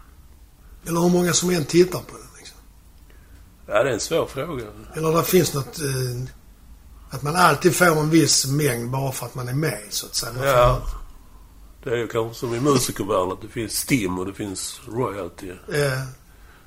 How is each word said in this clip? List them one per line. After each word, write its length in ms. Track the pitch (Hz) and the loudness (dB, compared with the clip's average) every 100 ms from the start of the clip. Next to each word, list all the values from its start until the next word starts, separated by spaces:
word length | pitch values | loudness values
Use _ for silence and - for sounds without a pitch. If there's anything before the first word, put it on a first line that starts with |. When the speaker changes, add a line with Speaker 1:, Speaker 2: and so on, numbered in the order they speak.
| - - - - - - - - 160 | -20 -20 -20 -20 -20 -20 -20 -16 -6
Speaker 1:
Eller 120 | 170 | 0
hur 80 | 175 | 2
många 240 | 175 180 | 4 2
som 160 | 156 175 | 0 0
än 160 | 175 139 | 0 2
tittar 340 | 165 180 143 | 4 4 2
på 180 | - 123 | -8 -16
den, 100 | - - | -18 -20
liksom? 200 | - - - - - - - - - - - - - | -20 -20 -20 -20 -20 -20 -20 -20 -20 -20 -20 -20 -2
Speaker 2:
Ja, 160 | 104 | 2
det 60 | 135 | 2
är 40 | |
en 60 | 107 | 0
svår 260 | - 160 117 | -2 -2 -2
fråga. 360 | 135 156 139 107 107 - 156 | -6 -8 -8 -10 -14 -12 -4
Speaker 1:
Eller 160 | 160 165 | 0 2
det 60 | |
finns 300 | 156 185 143 | 4 4 4
något... 260 | 143 135 208 | 0 -4 -6
Eh, 500 | 143 131 127 123 127 - - - - - - - - | -4 -2 -4 -4 -8 -12 -20 -20 -20 -20 -20 -20 -14
att 120 | 135 | -6
man 120 | 143 175 | -2 4
alltid 400 | 175 143 180 - | 4 6 4 6
får 240 | 175 156 | 4 4
en 100 | 151 | 4
viss 360 | 160 143 - 131 | 4 6 4 2
mängd 420 | 143 147 120 120 | 0 0 -2 -4
bara 200 | 135 135 | -4 -4
för 140 | 123 120 | -6 -8
att 100 | 127 | -8
man 120 | 123 | -4
är 60 | |
med, 280 | 135 156 107 - | -2 -2 -4 -8
så 160 | - - | -10 -6
att 100 | - | -6
säga. 180 | 117 | -6
Man 100 | 120 139 | -2 2
Speaker 2:
Ja. 340 | 127 123 123 - | 6 6 4 -2
Speaker 1:
får 80 | - - - - - - - - - | -8 -12 -18 -20 -20 -20 -20 -20 -14
Speaker 2:
Det 60 | - 117 | -4 -4
är 20 | |
ju 100 | 110 | -2
kanske 320 | 117 113 117 | -2 -4 -6
som 160 | 123 117 | -6 0
i 40 | |
musikervärlden, 720 | 143 135 - 110 101 104 92 | 2 2 2 -4 0 0 0
att 100 | 92 | -4
det 60 | 104 | -8
finns 260 | - 107 - | -8 -6 -6
STIM 420 | - 135 92 90 | 0 0 0 -2
och 60 | 92 | -4
det 80 | |
finns 460 | 95 104 95 - - - | -6 -8 -8 -10 -12 -10
royalty. 640 | 110 120 98 85 - 95 90 - | -4 -4 -4 -10 -10 -14 -14 -6
Speaker 1:
Ja. 300 | 147 143 131 131 - - - - - | -2 -2 -2 -8 -14 -20 -20 -20 -20